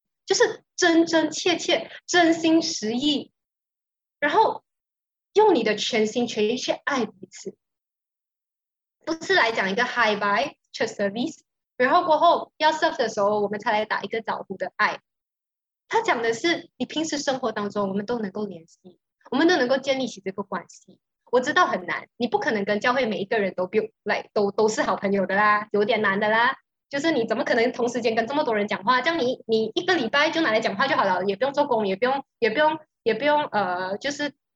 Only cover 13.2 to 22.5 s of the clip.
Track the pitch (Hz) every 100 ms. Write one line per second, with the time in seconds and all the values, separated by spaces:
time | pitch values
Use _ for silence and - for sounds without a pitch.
13.2 | 202 214 196 208 233 214 214 190 202 226
14.2 | 214 - - 190 185 - 202 160 _ _
15.2 | _ _ _ _ _ _ _ 440 453 262
16.2 | 226 226 339 - - - 247 302 320 285
17.2 | 285 262 233 214 202 208 196 190 202 240
18.2 | 202 208 208 170 165 _ 185 - _ _
19.2 | - 254 330 359 247 269 269 262 254 196
20.2 | 190 190 196 180 - - - - _ _
21.2 | _ 247 254 359 370 196 175 151 - -
22.2 | 233 403 311